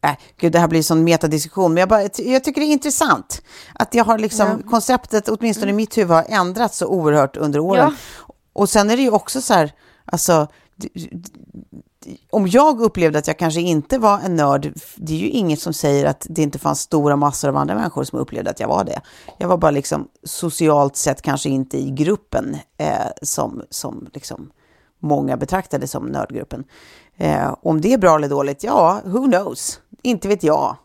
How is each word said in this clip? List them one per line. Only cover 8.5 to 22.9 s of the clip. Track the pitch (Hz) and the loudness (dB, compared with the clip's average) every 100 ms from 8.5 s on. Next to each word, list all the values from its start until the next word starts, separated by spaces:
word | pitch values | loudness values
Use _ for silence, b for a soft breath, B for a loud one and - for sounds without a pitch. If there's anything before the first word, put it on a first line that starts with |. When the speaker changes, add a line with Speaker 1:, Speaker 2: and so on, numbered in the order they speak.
Speaker 1:
Och | - 202 | -2 2
sen | 214 208 | 2 2
är | 240 | 2
det | |
ju | 262 | 2
också | 214 - 269 | 2 -2 -8
så | 247 | 2
här, | 202 147 _ b b b | 2 2 _ b b b
alltså, | 175 - 165 147 b b _ | -4 2 2 2 b b _
d-, | - - | -14 -14
d-, | 165 175 175 - - - - - _ _ - - _ | -14 -16 -18 -20 -20 -20 -20 -20 _ _ -20 -20 _
om | 220 190 | 0 4
jag | 220 302 247 | 6 6 4
upplevde | 226 190 165 151 | 0 2 2 2
att | 151 | -2
jag | 156 | -2
kanske | 165 156 | -2 0
inte | 175 156 143 262 | 0 0 0 2
var | 220 202 | 4 2
en | 190 170 | 0 0
nörd, | 143 139 147 160 | 2 2 -2 -12
f-, | - - | -20 -14
det | 156 | -6
är | 156 | -4
ju | 202 | -2
inget | 277 180 151 | 0 0 -2
som | - | -4
säger | 151 151 143 143 | -2 2 2 2
att | 147 - | -2 -8
det | 156 | -2
inte | 151 135 | -2 -2
fanns | 151 143 | -4 -4
stora | - 160 147 143 | -2 0 2 2
massor | 147 139 143 | 0 0 -2
av | 139 | -2
andra | 143 202 | -2 -2
människor | 147 - | -4 -4
som | 135 127 | -6 -6
upplevde | 135 - 92 | -6 -6 -6
att | - | -6
jag | 104 | -2
var | 131 | -2
det. | 92 - B B B B | -2 -6 B B B B
Jag | 175 | -2
var | 180 | 2
bara | 165 | 2
liksom | 143 139 147 - _ | 0 -2 -6 -8 _
socialt | - - 175 - 160 147 139 - | -14 -8 -6 0 2 4 2 0
sett | - 131 | -4 -4
kanske | - 139 151 | -4 -4 -2
inte | 135 131 135 | -2 -2 -6
i | 135 | -6
gruppen, | 135 151 202 _ 120 107 147 - _ | -2 0 -2 _ -6 -6 -10 -12 _
eh, | 151 | -4